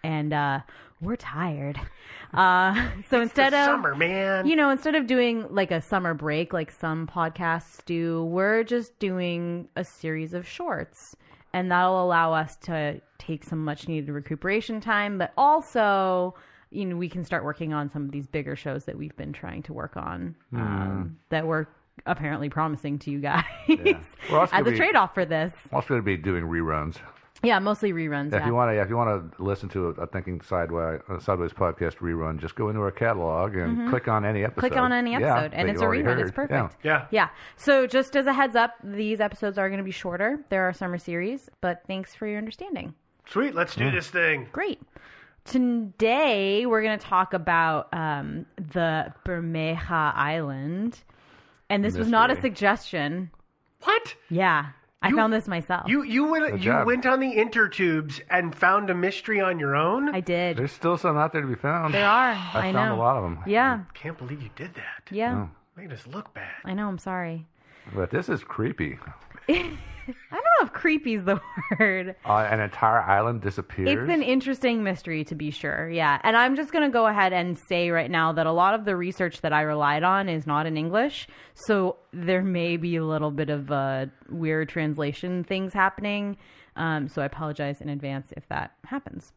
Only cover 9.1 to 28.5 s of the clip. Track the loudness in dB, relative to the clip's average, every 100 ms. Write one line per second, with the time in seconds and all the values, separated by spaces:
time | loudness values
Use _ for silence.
9.1 | -2 -2 -2 -4 -6 -8 -8 -10 -8 -6
10.1 | -6 -6 -8 -10 -8 -6 -6 -8 -14 -20
11.1 | -20 _ -20 _ -4 0 2 4 4 4
12.1 | 4 4 2 -2 -8 -6 -4 -4 -6 _
13.1 | _ -10 -10 -6 -6 -4 -6 -6 -6 -4
14.1 | -8 -8 -6 -2 -2 -2 -8 -2 0 0
15.1 | -2 -4 2 4 4 2 2 4 4 2
16.1 | 2 0 -6 -20 -20 _ -6 -4 -4 -4
17.1 | -6 -4 -4 -4 -6 -4 -4 -4 -6 -6
18.1 | -8 -6 -6 -6 -8 -6 -8 -8 -10 -12
19.1 | -10 -12 -10 -10 -12 -10 -10 -10 -8 -8
20.1 | -8 -10 -12 _ -6 -4 -2 -2 -4 -6
21.1 | -10 _ -4 -2 -2 -4 _ _ -14 -6
22.1 | -4 -4 -4 -4 -2 -4 -4 -6 -8 -6
23.1 | -6 0 0 -2 -6 2 2 4 0 -4
24.1 | -16 0 4 4 4 2 2 4 4 2
25.1 | 0 0 0 -2 -6 -4 -4 0 0 2
26.1 | 0 0 0 0 0 0 0 -2 -8 -18
27.1 | -20 _ -2 2 2 2 0 0 -2 -2
28.1 | -4 0 0 2